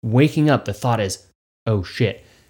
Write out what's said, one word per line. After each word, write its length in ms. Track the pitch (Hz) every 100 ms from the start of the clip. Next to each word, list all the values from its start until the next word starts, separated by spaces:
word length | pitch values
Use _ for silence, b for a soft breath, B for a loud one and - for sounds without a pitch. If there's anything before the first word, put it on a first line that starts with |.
waking 460 | 113 123 151 156 151
up, 160 | 123
the 80 | -
thought 280 | 104 127 110
is, 260 | 98 - _ _ _ _ -
"Oh 160 | 107
shit, 420 | 85 - 107 - b b b